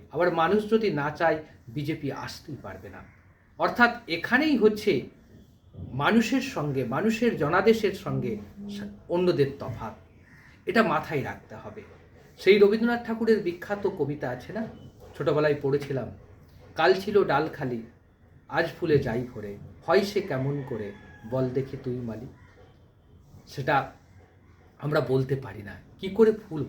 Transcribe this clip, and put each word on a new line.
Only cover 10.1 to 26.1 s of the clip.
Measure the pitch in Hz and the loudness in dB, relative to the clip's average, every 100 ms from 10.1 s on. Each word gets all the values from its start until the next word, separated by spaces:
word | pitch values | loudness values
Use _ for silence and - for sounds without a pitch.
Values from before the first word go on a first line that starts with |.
| - - - - - - | -20 -20 -20 -20 -16 -2
এটা | 226 | 2
মাথায় | 220 151 - 156 | 2 0 -2 -6
রাখতে | 104 - - 107 | -6 -10 -16 -18
হবে। | 107 - - - - - - - | -16 -18 -20 -20 -20 -20 -20 -2
সেই | 190 208 | 10 12
রবীন্দ্রনাথ | 202 226 240 233 - | 12 8 2 0 -2
ঠাকুরের | 220 226 214 | -2 4 4
বিখ্যাত | 175 170 - 202 196 | 2 -6 -6 -4 -2
কবিতা | - 139 147 135 | -2 -4 -4 -6
আছে | 127 - | -8 -8
না, | 202 226 - - - - - | -8 -8 -12 -20 -20 -20 -6
ছোটবেলায় | 151 151 151 147 | 0 2 2 2
পড়েছিলাম, | 139 143 - 131 113 - - - - - - - | 0 -2 -2 -6 -6 -12 -20 -20 -20 -20 -14 0
"কাল | 165 | 4
ছিল | 190 202 202 | 4 4 2
ডাল | 160 143 156 | 4 2 0
খালি, | - 135 120 110 - _ _ - - - | -4 -6 -6 -10 -20 _ _ -20 -20 -8
আজ | 139 170 - | -4 -4 -4
ফুলে | 160 143 | 2 2
যাই | 123 117 120 | 2 -4 -6
ভরে, | 113 101 101 - - - | -10 -12 -12 -16 -12 2
হয় | 190 | 2
সে | 202 202 | 2 -4
কেমন | - 131 135 143 131 | -4 -4 -2 -4 -6
করে, | 113 101 - - - 113 | -8 -8 -12 -20 -20 -6
বল | 131 127 | -2 -2
দেখি | 131 131 135 | -2 -6 -8
তুই | 127 123 | -8 -8
মালি?" | 120 107 127 - - - - - _ _ _ - - - - | -8 -10 -14 -18 -20 -20 -20 -20 _ _ _ -20 -20 -20 -18
সেটা | - 135 139 127 - _ - - _ _ - - - | -10 -2 -2 -2 -12 _ -20 -20 _ _ -20 -20 -10
আমরা | 147 156 | -2 -2
বলতে | 135 131 131 135 | 0 0 0 -4
পারি | 104 104 | -8 -14
না, | 101 98 - - | -16 -18 -20 -12
কি | |
করে | 190 | -6